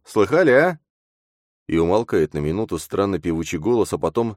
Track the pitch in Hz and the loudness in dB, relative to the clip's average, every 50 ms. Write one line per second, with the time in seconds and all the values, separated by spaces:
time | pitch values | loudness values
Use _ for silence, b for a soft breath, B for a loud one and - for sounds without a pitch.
0 | _ - - 110 101 95 127 165 190 - 123 135 156 180 175 156 _ _ _ _ | _ -4 0 0 2 2 2 2 4 6 6 6 4 2 0 -4 _ _ _ _
1 | _ _ _ _ _ _ _ _ _ _ _ _ _ - 78 82 82 85 92 110 | _ _ _ _ _ _ _ _ _ _ _ _ _ -4 -2 0 2 2 2 0
2 | 120 - - 95 78 76 - 76 73 76 82 101 110 101 90 80 - - - - | 0 0 0 0 0 0 -2 -4 -4 -2 -2 -4 -4 -6 -6 -8 -8 -6 -4 -2
3 | 101 101 95 82 73 85 82 82 82 - - 82 76 101 123 117 95 - - 80 | -2 -2 -2 -4 -4 -4 -4 -4 -4 -6 -6 -4 -2 0 0 0 0 -2 -4 -4
4 | 80 82 80 117 117 113 104 | -4 -4 -2 -2 -4 -4 -6